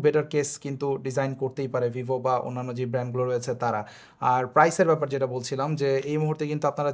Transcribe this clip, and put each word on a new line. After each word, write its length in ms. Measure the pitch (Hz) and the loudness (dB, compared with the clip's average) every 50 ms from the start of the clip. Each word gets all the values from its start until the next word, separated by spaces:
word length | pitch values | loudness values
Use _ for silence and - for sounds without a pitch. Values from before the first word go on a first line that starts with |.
| 139 | 4
বেটার 220 | 151 151 151 147 151 156 | 4 4 2 2 0 0
কেস 160 | 147 139 139 - - - | -2 0 -2 -4 -6 -6
কিন্তু 240 | 139 139 135 143 139 135 135 131 | -6 -6 -4 -2 -2 -2 -2 -4
ডিজাইন 260 | 135 123 139 135 135 131 135 | -4 -2 0 0 -2 -2 -2
করতেই 280 | 135 127 - - 135 123 131 | -4 -4 -4 -4 -4 -2 0
পারে 140 | 127 123 120 113 | 0 0 0 -2
Vivo 200 | 127 123 123 131 123 120 | -2 -4 -2 -2 0 0
বা 100 | 131 127 120 - | 2 0 0 0
অন্যান্য 240 | 123 123 123 127 127 120 123 | -2 -6 -6 -6 -6 -4 -4
যে 60 | 127 120 | -4 -2
ব্র্যান্ডগুলো 320 | 123 127 123 123 120 127 127 | -2 -2 -2 -2 -2 0 0
রয়েছে 260 | 127 123 120 120 131 120 120 123 | 0 0 -2 -2 -2 -4 -2 0
তারা। 180 | 117 110 107 107 - - - - - - - 131 127 127 | 0 0 -2 -4 -6 -12 -20 -20 -20 -8 -2 0 2 2
আর 100 | 127 127 117 - | 2 2 2 6
প্রাইসের 320 | 156 156 170 165 - 180 165 | 6 6 6 6 4 4 4
ব্যাপার 160 | 156 151 147 131 143 | 4 2 2 -2 -2
যেটা 140 | 131 135 127 127 | 0 -2 -2 -2
বলছিলাম, 340 | 127 117 - 139 127 139 156 156 135 | -4 -6 -4 -4 -2 -2 -2 0 0
যে 80 | 139 135 135 135 135 147 | 2 2 2 2 0 0
এই 60 | 151 151 | 0 0
মুহূর্তে 220 | 156 156 156 156 156 147 | 0 0 -2 -2 -4 -4
কিন্তু 140 | 151 147 151 143 | -2 -2 0 -2
আপনারা 200 | 147 - 143 143 | 0 0 -2 -2